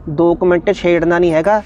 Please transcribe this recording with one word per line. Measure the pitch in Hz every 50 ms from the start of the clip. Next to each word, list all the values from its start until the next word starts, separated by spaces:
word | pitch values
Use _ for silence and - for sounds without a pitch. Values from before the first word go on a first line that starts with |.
| - -
ਦੋ | 151 143 170 170 170
ਕੁ | 170 185
ਮਿੰਟ | 180 175 175 170 208 196
ਛੇੜਨਾ | - - 175 175 170 160 170 175 170
ਨਹੀਂ | 180 175 160
ਹੈਗਾ। | 156 165 202 214 214 208